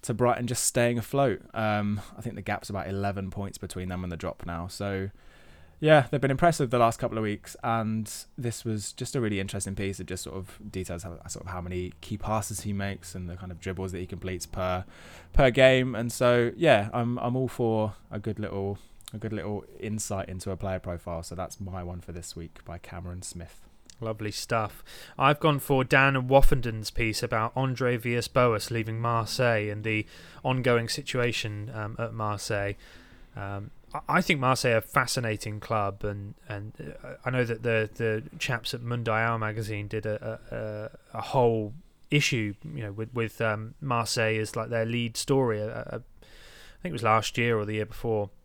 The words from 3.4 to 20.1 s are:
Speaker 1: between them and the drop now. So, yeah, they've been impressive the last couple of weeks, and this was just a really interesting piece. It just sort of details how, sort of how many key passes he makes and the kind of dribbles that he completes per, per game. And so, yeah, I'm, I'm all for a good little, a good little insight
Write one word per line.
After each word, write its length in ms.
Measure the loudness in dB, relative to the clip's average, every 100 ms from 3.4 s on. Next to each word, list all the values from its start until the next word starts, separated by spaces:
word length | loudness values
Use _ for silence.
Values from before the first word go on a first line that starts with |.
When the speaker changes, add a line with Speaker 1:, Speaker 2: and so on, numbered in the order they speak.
| -8 -8
Speaker 1:
between 320 | -10 -6 -6
them 140 | -4
and 100 | -4
the 40 | -6
drop 280 | -6 -8
now. 220 | -8 -6 -8
So, 440 | -6 -4 -2 -4 -8 -20 -20 -20 -20 -20 -2
yeah, 280 | 8 8 8
they've 100 | 2
been 100 | 2
impressive 400 | 4 4 4 2
the 80 | 6
last 200 | 4 4
couple 200 | -4 -2
of 40 |
weeks, 300 | -2 -4 -8 -8
and 480 | -2 0 0 -2 -4 -10 -14 -6
this 260 | -6 -4
was 280 | -4 -4 -6
just 220 | -8 -6
a 60 | -2
really 200 | 0 0
interesting 340 | -2 -4 -6
piece. 260 | -4 -4 -4
It 60 | -8
just 160 | -8
sort 120 | -8 -10
of 220 | -12 -14 -10
details 320 | -6 -6 -6
how, 160 | -8 -12 -10
sort 160 | -10 -8
of 40 |
how 80 | -8
many 320 | -4 -4 -6 -8
key 160 | -8 -6
passes 460 | -2 -2 -2 -6
he 100 | -4
makes 420 | -4 -4 -6 -10
and 140 | -10 -10
the 80 | -10
kind 160 | -10
of 80 | -10
dribbles 320 | -6 -4 -4
that 60 | -6
he 80 | -8
completes 400 | -8 -6 -6 -6
per, 380 | -4 0 -2 -4 -14 -20 -20 0
per 180 | 6 6
game. 440 | 10 8 8 4 0
And 140 | -4
so, 400 | 2 4 6 4 4
yeah, 320 | 6 6 6
I'm, 260 | 0 0 0
I'm 160 | 0 0
all 120 | -2
for 460 | 0 2 2 0 -4 -10
a 60 | -8
good 180 | -6 -6
little, 400 | -4 -4 -4 -4 -10 -20 -14
a 60 | -8
good 140 | -6
little 320 | -6 -4 -6 -8 -10
insight 480 | -6 -4 -4